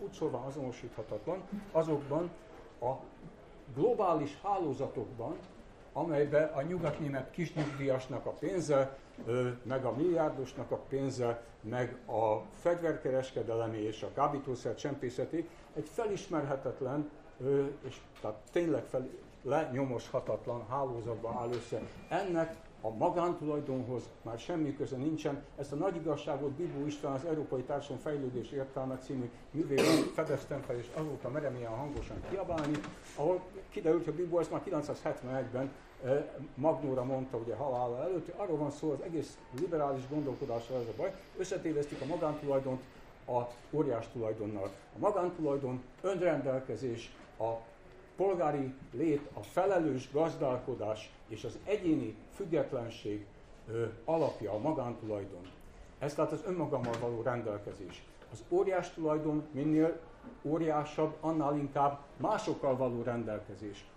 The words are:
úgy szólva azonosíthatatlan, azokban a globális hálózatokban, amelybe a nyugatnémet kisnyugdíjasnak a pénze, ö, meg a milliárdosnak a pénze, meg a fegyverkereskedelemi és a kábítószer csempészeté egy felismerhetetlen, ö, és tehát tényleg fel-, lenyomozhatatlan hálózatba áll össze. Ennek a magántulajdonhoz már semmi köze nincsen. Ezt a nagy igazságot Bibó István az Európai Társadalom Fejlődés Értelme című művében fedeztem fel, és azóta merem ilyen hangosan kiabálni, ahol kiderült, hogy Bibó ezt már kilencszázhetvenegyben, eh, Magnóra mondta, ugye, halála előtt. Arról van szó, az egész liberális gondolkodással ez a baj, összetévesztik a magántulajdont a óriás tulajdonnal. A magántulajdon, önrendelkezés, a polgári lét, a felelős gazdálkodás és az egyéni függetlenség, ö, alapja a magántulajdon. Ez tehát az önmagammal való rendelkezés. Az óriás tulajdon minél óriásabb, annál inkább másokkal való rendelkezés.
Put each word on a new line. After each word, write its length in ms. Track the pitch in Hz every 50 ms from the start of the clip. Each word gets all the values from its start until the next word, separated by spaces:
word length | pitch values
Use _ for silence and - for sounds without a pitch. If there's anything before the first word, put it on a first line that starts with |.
| -
úgy 100 | - -
szólva 300 | - 165 147 131 120 123 135
azonosíthatatlan, 920 | 135 151 131 127 113 - - 117 - - 107 - 107 104 - 151 175 190 180 - 196 208 - -
azokban 580 | - 165 160 160 151 139 131 127 143 160 180 175 - - - - - - - - - -
a 100 | 120 123 135 - - - - - - - - - - - - - - - 120
globális 640 | 131 175 247 233 208 202 180 165 151 143 - - - -
hálózatokban, 920 | 196 202 190 175 147 131 135 135 113 - 131 107 98 120 113 113 139 170 - - - - - - - - - - - -
amelybe 580 | 135 160 170 151 139 147 139 143 147 156 151 -
a 60 | 139
nyugatnémet 680 | 143 165 180 180 170 151 147 - 160 143 135 131 131 -
kisnyugdíjasnak 920 | - - 170 147 - 156 147 143 139 139 139 135 127 127 - - 127 113 -
a 40 | 110
pénze, 680 | - - 143 165 196 180 143 139 147 135 135 131 - - - - - - 120
ö, 240 | 117 120 127 123 123 120 - -
meg 220 | - 127 135 123
a 60 | 120
milliárdosnak 800 | 110 127 160 180 170 165 156 151 135 135 131 117 - - 120 -
a 80 | 127 107 - -
pénze, 540 | 135 135 135 135 117 120 123 117 113 - - - - -
meg 360 | - 107 120 123 123 117 123 - - -
a 340 | 123 107 113 110 107 110 - - - -
fegyverkereskedelemi 1200 | - 170 175 170 170 160 151 - - 143 127 131 131 - - - 110 113 113 113 117 110 113 110
és 260 | 107 110 107 - 107
a 100 | 101 95
kábítószer 600 | 135 143 147 143 135 - 135 127 117 - 127 110
csempészeté 760 | - - 147 135 135 - 120 - - 127 - - 175 160 - - - - - -
egy 120 | 156 147 - -
felismerhetetlen, 1160 | - 233 208 202 165 - - 175 151 143 139 139 135 - 127 113 - 135 127 139 151 147 - - - - - - - 127
ö, 200 | 135 139 139 139 139 - - - 131
és 140 | - - - - - -
tehát 160 | - 107 104 - - -
tényleg 320 | - 175 175 165 143 120 113
fel-, 260 | - - 131 127 127 - - - - - -
lenyomozhatatlan 1300 | - 127 139 160 156 131 123 131 139 131 120 113 - - - 127 - - 110 - - 127 120 120 113 -
hálózatba 640 | 127 143 139 131 120 117 110 120 113 107 113 113 117 117
áll 100 | 117 120
össze. 320 | 123 113 - - 127 110 101 92 - - - -
Ennek 460 | 151 185 202 190 170 165 165 160 - - - - - -
a 80 | - 110
magántulajdonhoz 1200 | 113 107 151 175 170 175 170 175 170 - 151 151 147 147 139 135 131 131 117 117 127 117 110 - - -
már 180 | - 117 117 117
semmi 360 | - - 175 160 156 139 -
köze 220 | - 139 - 135 127
nincsen. 460 | 139 156 160 151 - 151 139 139 - - - -
Ezt 140 | 139 -
a 40 | 147
nagy 200 | 143 175 196 175
igazságot 560 | 165 151 160 143 139 - 165 147 135 147 143
Bibó 340 | 131 147 175 160 143 139 143
István 280 | 147 147 - - 143 135
az 120 | 131 -
Európai 360 | 170 156 151 139 - 143 127
Társadalom 400 | 123 - 143 139 139 - 135 -
Fejlődés 500 | - 160 151 143 131 127 120 120 110 -
Értelme 460 | 147 139 135 135 - 135 131 131 131 131
című 320 | - - 143 127 120 117 - - - -
művében 520 | - 143 170 143 139 131 - 156 165 147 - - -
fedeztem 480 | - 156 147 143 123 - - 196 -
fel, 160 | - - 123 123
és 100 | 117 - -
azóta 340 | 160 156 151 135 117 - 123
merem 260 | 131 151 147 135 123
ilyen 160 | 123 120 113
hangosan 460 | 110 120 143 147 143 117 107 - 110 101 - -
kiabálni, 480 | 175 196 180 175 170 160 147 143 147 139 - - - - - - -
ahol 260 | - 143 165 185 269 - - - - - -
kiderült, 360 | - 208 180 156 160 170 -
hogy 80 | 156 143
Bibó 260 | 165 180 165 165 170
ezt 120 | 156 -
már 120 | 175 143 -
kilencszázhetvenegyben, 1080 | 208 175 151 143 - 127 - - 156 147 - - 123 131 135 123 113 120 123 135 139 - - - - - - -
eh, 220 | 123 139 147 151 - - - 139 143 -
Magnóra 480 | 127 135 160 151 - 151 139 131 127 123
mondta, 340 | 131 135 131 127 127 - 117
ugye, 180 | 113 117 107
halála 480 | 107 143 143 123 123 123 120 120 127 151
előtt. 300 | 180 185 165 156 - -
Arról 220 | - 208 185 156 143
van 140 | 147 143
szó, 200 | 139 - - 156
az 100 | 147 -
egész 360 | - 185 165 151 - - - - - - - 127
liberális 480 | 175 180 170 156 143 139 135 127 123 131
gondolkodással 680 | 147 151 143 135 120 - 143 120 117 120 117 - 131 127
ez 100 | 117 113
a 60 | 104 107
baj, 160 | 165 190 190 - - - - -
összetévesztik 640 | 185 - 196 160 - 165 147 147 143 - 156 147
a 40 | 131
magántulajdont 760 | 139 170 165 160 151 143 143 147 139 139 135 131 135 131 127 - - - - - - - - - -
a 140 | 127 120 120 - - - - -
óriás 360 | - 147 151 135 120 113 113 - -
tulajdonnal. 560 | 123 110 107 107 107 104 107 107 101 95 98 98 - - - -
A 40 | -
magántulajdon, 840 | 151 202 202 185 175 180 175 - 156 143 139 143 135 123 127 123 - - - -
önrendelkezés, 1120 | - 185 196 180 180 175 151 143 131 139 127 131 131 - 117 104 135 123 113 107 - - - - - - - -
a 120 | 110 113 113 113 - - - - - - - - - - -
polgári 580 | - 180 196 190 175 165 147 143 143 135 131 131 - - -
lét, 380 | - 120 160 165 143 143 - - -
a 80 | -
felelős 680 | 107 - - 180 190 196 196 175 160 147 127 127 123 -
gazdálkodás 1040 | - 147 160 160 143 - 151 131 127 120 - 139 123 107 107 107 110 - - - - - - -
és 160 | 117 104 -
az 140 | 117 - - -
egyéni 520 | 185 208 - 185 165 156 135 120 110 107 - - - -
függetlenség, 880 | - 202 165 165 147 135 - 143 123 117 113 - - - 107 104 104 104 - - - - - - - - -
ö, 140 | 110 117 117 110 107 - -
alapja 460 | - 160 165 147 117 - - 110 98
a 60 | 101 107
magántulajdon. 840 | 117 156 151 131 120 120 117 - 113 107 104 101 95 92 92 87 90 92 - - - - - - - - - -
Ez 140 | 135 147 -
tehát 180 | - 156 143
az 120 | 160 - -
önmagammal 480 | 196 180 175 151 120 139 127 120 120 117 113
való 200 | 120 120 120 113
rendelkezés. 840 | 113 131 123 120 110 110 104 101 - 107 - - 95 87 85 - - - - - - -
Az 120 | 117 - - -
óriás 440 | 175 180 190 190 185 180 175 - -
tulajdon 500 | 170 160 151 151 156 151 156 151 151 147 -
minél 480 | 135 127 147 156 156 156 156 165 160 - - - - - - - - -
óriásabb, 720 | - 143 156 165 165 156 151 151 143 - - - 156 151 151 -
annál 380 | - 160 165 156 143 143 147 147
inkább 420 | 143 131 - 147 139 139 139 - - - - -
másokkal 600 | - 202 214 196 - 170 139 - - 139 127 123
való 240 | 131 123 120 117
rendelkezés. 840 | 117 123 120 120 113 110 107 101 - - 101 95 110 101 101 - - - -